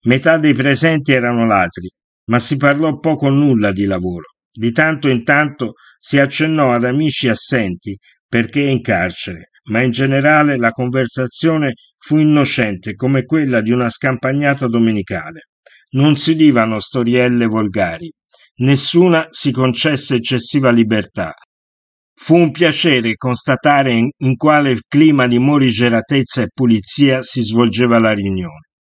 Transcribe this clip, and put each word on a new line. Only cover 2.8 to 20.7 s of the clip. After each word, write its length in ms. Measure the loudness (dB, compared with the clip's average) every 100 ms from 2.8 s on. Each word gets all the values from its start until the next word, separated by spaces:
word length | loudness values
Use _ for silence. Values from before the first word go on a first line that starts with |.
| -2 -2
poco 280 | -2 0 2
o 40 |
nulla 400 | 2 4 2 0
di 140 | 0
lavoro. 400 | -2 -2 -4 -8 -14 _ _ -4
Di 140 | -2
tanto 340 | 0 -2 0 0
in 160 | 0
tanto 520 | 0 0 0 -4 -10 -10 _ _
si 180 | -2 0
accennò 540 | 0 -2 -2 0 2
ad 100 | 0
amici 440 | 0 0 -2 -2 -2
assenti 680 | -2 -2 -2 -4 -6 -10 -14 _ _ _
perché 340 | -2 -2 -2
in 200 | 0 -2
carcere, 680 | -2 -2 -2 -6 -12 -14 -18 _ -6
ma 120 | -2
in 100 | -2
generale 640 | 0 0 0 2 2 2 0
la 160 | -2
conversazione 1000 | -2 -4 -2 -4 -4 -8 -2 0 0 -2 -6 _ _
fu 200 | -2 2
innocente 800 | 4 4 2 0 -4 -4 -10 -6
come 260 | -2 -2
quella 380 | 0 -2 0 0
di 100 | 0
una 180 | 0 -2
scampagnata 760 | -4 -4 -4 -4 -2 -2 0 -2
domenicale. 840 | 2 2 0 -4 -10 -10 -20 _ _ _ _ _
Non 260 | 0 2 2
si 160 | 0
udivano 480 | 4 4 4 0 -4
storielle 680 | -6 -4 0 0 0 0 0
volgari, 640 | -2 -2 -2 -4 -4 -14 _ _ _ _ -2
nessuna 720 | 0 2 2 2 4 2 -2
si 220 | -6 -4
concesse 640 | 0 -2 0 -2 -2 -2 -2
eccessiva 560 | -2 -4 -2 0 2